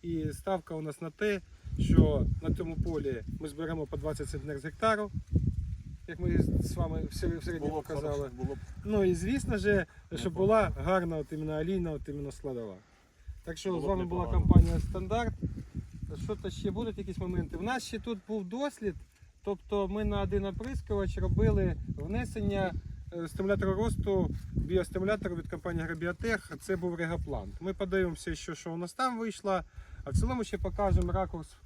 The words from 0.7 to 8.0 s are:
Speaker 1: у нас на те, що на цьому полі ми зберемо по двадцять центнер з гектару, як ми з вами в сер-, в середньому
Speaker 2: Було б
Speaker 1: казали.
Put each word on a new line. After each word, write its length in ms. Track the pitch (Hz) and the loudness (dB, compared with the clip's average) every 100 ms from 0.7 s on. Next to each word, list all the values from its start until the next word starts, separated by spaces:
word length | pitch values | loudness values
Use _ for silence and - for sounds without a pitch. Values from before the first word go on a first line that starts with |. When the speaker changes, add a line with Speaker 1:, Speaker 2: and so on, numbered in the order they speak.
Speaker 1:
у 80 | 160 | -6
нас 180 | 151 147 | -6 -6
на 100 | 165 | -10
те, 300 | - 214 202 - - - - | -2 -2 -2 -4 -14 -6 0
що 460 | - - 151 143 - - | 8 10 10 6 2 0
на 120 | 160 | -2
цьому 220 | - 170 160 | -2 -2 -2
полі 460 | - 156 143 123 107 - | -2 0 -2 -4 -6 -8
ми 80 | 151 | -8
зберемо 380 | 143 160 160 147 | -6 -4 -4 -4
по 100 | 147 | -4
двадцять 320 | 151 151 - | -4 -4 -4
центнер 300 | 151 139 143 | -6 -6 -8
з 60 | |
гектару, 460 | 247 - 220 214 208 - - - - - - - - - - | -8 0 2 2 -2 -6 0 2 2 -2 -4 -6 -8 -14 -12
як 120 | 165 | -4
ми 180 | 175 - | 0 4
з 340 | - 180 - 170 | 4 2 0 0
вами 260 | 165 160 156 | -2 -2 -4
в 40 | |
сер-, 240 | - 180 170 | -4 -2 -2
в 60 | |
середньому 260 | 175 170 - | -4 -4 -2
Speaker 2:
Було 100 | 156 | -4
б 40 | - | -4
Speaker 1:
казали. 260 | 156 | -4